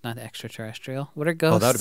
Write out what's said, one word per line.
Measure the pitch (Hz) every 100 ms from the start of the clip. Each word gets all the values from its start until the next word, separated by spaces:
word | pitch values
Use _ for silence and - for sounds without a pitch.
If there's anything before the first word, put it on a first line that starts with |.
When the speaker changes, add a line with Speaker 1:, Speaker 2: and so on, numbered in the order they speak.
Speaker 1:
not | 120 113
extraterrestrial, | 113 - 113 - 110 113 - 131 139
what | - 151
are |
ghosts? | 165 160 110
Speaker 2:
Oh, |
that | 113
would've | 131